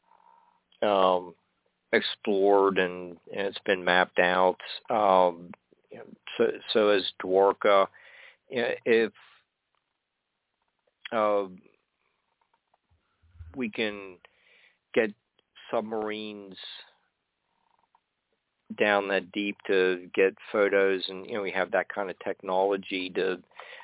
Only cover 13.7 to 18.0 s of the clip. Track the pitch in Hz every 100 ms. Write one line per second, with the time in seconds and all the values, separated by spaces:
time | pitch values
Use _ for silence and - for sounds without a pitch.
13.7 | 113 110 101 98 90 - _ _ _ _
14.7 | _ _ 123 110 - _ _ _ - -
15.7 | 117 110 110 107 107 107 104 98 92 -
16.7 | - - _ _ _ _ _ _ _ _
17.7 | _ _ _